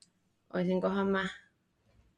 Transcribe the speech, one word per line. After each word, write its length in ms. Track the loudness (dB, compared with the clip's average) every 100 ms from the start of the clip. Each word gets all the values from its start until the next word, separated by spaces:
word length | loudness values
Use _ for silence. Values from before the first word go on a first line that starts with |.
| -20 _ _ _ _
oisinkohan 540 | -2 0 2 0 0 2
mä 180 | 0 -2 -8 -20 _ _ _ _ _ _